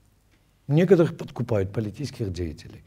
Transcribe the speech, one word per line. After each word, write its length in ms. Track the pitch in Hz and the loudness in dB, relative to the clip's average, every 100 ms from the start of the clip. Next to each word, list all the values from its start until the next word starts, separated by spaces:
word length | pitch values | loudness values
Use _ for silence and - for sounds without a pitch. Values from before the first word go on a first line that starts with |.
| _ _ _ _ _ _ - | _ _ _ _ _ _ 0
Некоторых 500 | 147 185 175 165 165 | 2 6 6 4 0
подкупают 540 | - - 120 107 95 | -12 -8 -2 -2 -2
политических 600 | 117 104 98 143 - 104 | -4 -6 -8 -10 -6 -8
деятелей. 500 | 87 85 78 - - | -6 -8 -10 -16 -20